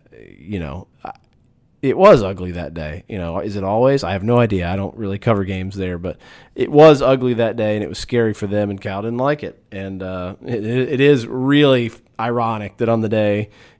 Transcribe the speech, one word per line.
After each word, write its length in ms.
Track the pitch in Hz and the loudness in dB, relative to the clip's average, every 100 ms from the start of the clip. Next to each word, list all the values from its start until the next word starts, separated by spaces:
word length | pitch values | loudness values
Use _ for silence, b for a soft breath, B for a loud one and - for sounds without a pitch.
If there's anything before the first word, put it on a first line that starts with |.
| _ 57 50 50 | _ -20 -20 -20
you 200 | 78 101 | -10 -8
know, 280 | 78 82 - _ | -8 -10 -14 _
I, 80 | - - _ _ _ _ _ _ | -18 -18 _ _ _ _ _ _
it 140 | 135 135 | -2 6
was 260 | 196 151 | 6 6
ugly 300 | 95 95 90 | 4 -6 -8
that 220 | 87 73 | -8 -10
day. 300 | 82 76 76 - | -8 -10 -10 -10
You 100 | 104 | -8
know, 200 | 85 87 | -6 -6
is 160 | 104 101 | -6 -6
it 80 | |
always? 400 | 95 110 131 139 | -2 2 2 2
I 80 | 90 | -2
have 100 | 95 | -4
no 160 | 104 120 | 0 2
idea. 300 | 113 98 87 | 2 0 -2
I 60 | 98 | -4
don't 200 | 98 - | -6 -8
really 220 | 101 98 | -8 -4
cover 260 | - 104 | 0 0
games 320 | 95 95 92 98 | -2 -6 -6 -6
there, 220 | 92 87 | -6 -6
but 180 | 90 - B B B | -8 -10 B B B
it 160 | - - | -6 2
was 300 | 147 156 143 | 8 8 8
ugly 320 | 123 135 127 | 4 2 0
that 220 | 117 113 113 | 0 0 0
day, 180 | 107 104 | -2 -2
and 60 | |
it 40 | 98 | -4
was 100 | 95 | -8
scary 360 | - 120 113 | -4 0 0
for 120 | 104 104 | -2 -4
them, 240 | 104 101 | -2 -2
and 100 | 98 | -4
Cal 220 | 107 98 | -8 -6
didn't 160 | 110 120 | -6 -2
like 240 | 135 147 | -2 -2
it. 200 | 92 - _ | -6 -14 _
And, 300 | 98 98 95 | -12 -10 -10
uh, 320 | 95 92 90 - | -8 -8 -10 -10
it, 200 | - 117 | -8 -6
it 360 | 107 123 127 131 | -4 -2 -2 2
is 260 | 143 139 113 | 4 4 0
really 640 | 123 131 143 143 131 117 - _ - | -4 2 4 6 4 0 -8 _ -6
ironic 560 | 117 120 113 110 101 - | -4 -2 -2 -4 -8 -4
that 120 | 117 | 0
on 120 | 117 | 0
the 80 | 110 | 0
day 420 | 110 104 104 107 b b | 0 0 0 -4 b b